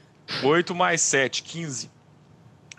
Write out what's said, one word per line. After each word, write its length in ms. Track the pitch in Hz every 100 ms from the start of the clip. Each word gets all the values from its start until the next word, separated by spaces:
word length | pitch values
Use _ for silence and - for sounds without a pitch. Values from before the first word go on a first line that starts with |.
| - _ - -
Oito 300 | 131 165 180
mais 260 | 175 180 165
sete, 420 | - 139 127 -
quinze. 480 | - 160 165 120 - - _ - - - - - -